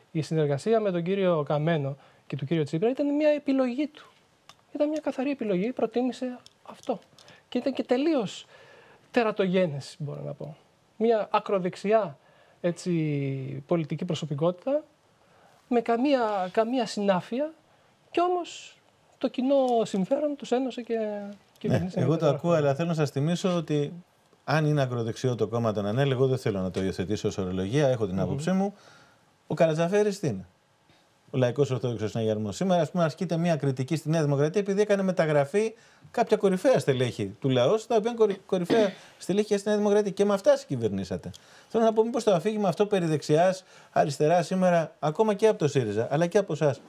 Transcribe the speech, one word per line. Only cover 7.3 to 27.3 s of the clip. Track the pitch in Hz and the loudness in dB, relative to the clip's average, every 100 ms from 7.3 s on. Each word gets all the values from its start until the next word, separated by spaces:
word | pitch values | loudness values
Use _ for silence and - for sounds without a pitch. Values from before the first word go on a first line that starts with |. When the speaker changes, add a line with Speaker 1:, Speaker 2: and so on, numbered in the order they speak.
| - _ | -20 _
Speaker 1:
Και | 247 | -4
ήταν | 269 | -4
και | 254 | -4
τελείως | - 247 302 294 196 - - - - - - - _ | -2 0 2 0 -2 -8 -18 -20 -20 -20 -20 -20 _
τερατογένεση, | 247 220 214 190 185 180 139 - - | 0 0 0 2 2 2 -2 -10 -10
μπορώ | 143 147 143 | -10 -8 -10
να | |
πω. | 143 147 156 _ _ _ _ | -10 -12 -14 _ _ _ _
Μια | 226 220 196 | 0 0 0
ακροδεξιά, | 208 208 196 180 - 196 220 190 139 _ _ _ _ | -2 0 -2 -2 -4 0 2 0 -8 _ _ _ _
έτσι, | 175 170 185 170 156 143 139 135 131 135 - | -4 -4 -2 -2 0 -2 -4 -6 -8 -10 -2
πολιτική | 175 156 156 180 | -2 -2 -6 -4
προσωπικότητα, | 160 151 143 165 180 - 294 302 _ _ _ _ _ _ _ _ | -6 -6 -2 -2 -2 -2 -4 -4 _ _ _ _ _ _ _ _
με | 240 | -2
καμία, | 226 233 285 269 220 208 185 | 0 0 2 2 0 -2 -2
καμία | 226 220 262 214 | 0 0 0 -2
συνάφεια, | - 202 180 - 240 302 - _ _ _ _ _ | -2 0 0 0 -6 -6 -8 _ _ _ _ _
κι | - | 0
όμως | 349 359 330 - - - _ _ _ _ | 0 0 -4 -12 -20 -20 _ _ _ _
το | 262 | -4
κοινό | - 254 277 254 233 | -2 2 2 4 2
συμφέρον | 214 196 185 277 294 285 | 2 0 0 0 -2 -4
τους | 226 | -2
ένωσε | 240 262 226 | -2 -2 -6
και | 233 226 | -6 -4
Speaker 2:
Ναι, | 214 208 202 202 _ _ | -4 -6 -10 -16 _ _
Speaker 1:
κυβερνήσανε | - - 180 180 170 | -2 0 0 -2 0
Speaker 2:
εγώ | |
Speaker 1:
για | 160 | 2
Speaker 2:
το | |
Speaker 1:
τέσσερα | 160 - | 0 0
Speaker 2:
ακούω, | 170 | 0
Speaker 1:
χρόνια. | 165 143 | 2 2
Speaker 2:
αλλά | 135 | 0
θέλω | 170 | -2
να | |
σας | 160 147 | 0 -2
θυμίσω | 135 151 175 190 175 | 0 -2 0 0 -2
ότι | 160 147 147 175 - _ _ _ | -2 -2 -2 -8 -20 _ _ _
αν | - 147 151 | -2 0 2
είναι | 147 | 2
ακροδεξιό | 131 123 113 - 131 117 | 0 -2 -4 -2 -2 0
το | 104 | -2
κόμμα | 117 117 | 0 0
των | 104 101 | 0 -2
ανέλ, | 117 139 | 0 0
εγώ | 131 135 | 2 0
δεν | 131 | 0
θέλω | 120 98 | -2 -2
να | 92 | -2
το | 90 | -2
υιοθετήσω | 95 85 90 104 | -4 -4 -4 -2
ως | 107 | -4